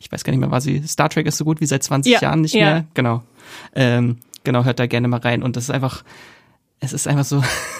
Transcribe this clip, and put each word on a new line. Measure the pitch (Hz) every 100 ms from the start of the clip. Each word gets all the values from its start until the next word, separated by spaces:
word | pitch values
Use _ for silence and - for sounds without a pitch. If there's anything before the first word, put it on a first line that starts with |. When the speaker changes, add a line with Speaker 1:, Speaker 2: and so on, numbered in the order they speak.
Speaker 1:
Ich | -
weiß | -
gar | -
nicht | 135
mehr, | 135
war | 127
sie, | 143 143 156
Star | - 151
Trek | 160 156
ist | -
so | 156
gut | 156
wie | 147
seit | 135
zwanzig | - 139 240
Speaker 2:
Ja, | 233
Speaker 1:
Jahren | 135 160
nicht | 156
Speaker 2:
ja. | 214 151
Speaker 1:
mehr. | 160 160
Genau. | - 120 117 - - - - -
Ähm, | 135 123 120 120 117 _ -
genau, | 127 123
hört | 127 123
da | 123
gerne | 120 120
mal | 123
rein. | 120 120
Und | 127 120
das |
ist | 127
einfach, | 127 131 - - - - - _ _ _ _
es | 131
ist | - -
einfach | 143
so | 131 143 123 - -